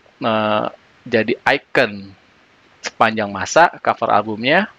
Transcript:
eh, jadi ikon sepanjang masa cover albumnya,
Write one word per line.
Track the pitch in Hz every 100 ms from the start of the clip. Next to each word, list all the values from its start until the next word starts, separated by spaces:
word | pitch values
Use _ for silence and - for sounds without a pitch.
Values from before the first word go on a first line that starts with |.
| _ _
eh, | 117 110 107 107 117 - _ _ 123
jadi | 117 110 - -
ikon | 139 - 147 113 101 98 98 _ _ _ _ _ _
sepanjang | - - 113 110 101
masa | 98 92 160 175 -
cover | 117 104 113
albumnya, | 107 107 107 127 170 214